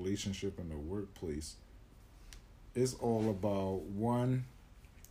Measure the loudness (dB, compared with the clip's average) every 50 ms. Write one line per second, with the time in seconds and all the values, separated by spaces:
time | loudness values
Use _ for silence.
0 | 0 0 0 2 0 -2 -2 0 -2 -2 -2 -4 -6 -6 -4 -4 -4 -2 -2 -4
1 | -4 -6 -8 -6 -4 -2 -2 -2 -4 -6 -10 -14 -16 -20 -20 -20 -20 -20 -20 -20
2 | -20 -20 -20 -18 -18 -16 -16 -16 -16 -18 -20 -20 -20 -4 2 4 4 4 2 2
3 | 2 4 4 4 4 4 4 4 2 2 4 4 4 2 2 0 -2 -2 -2 0
4 | 2 4 4 4 4 4 4 2 0 -4 -10 -16 -20 -20 -20 -20 -20 -20 -20 -20
5 | -20 -20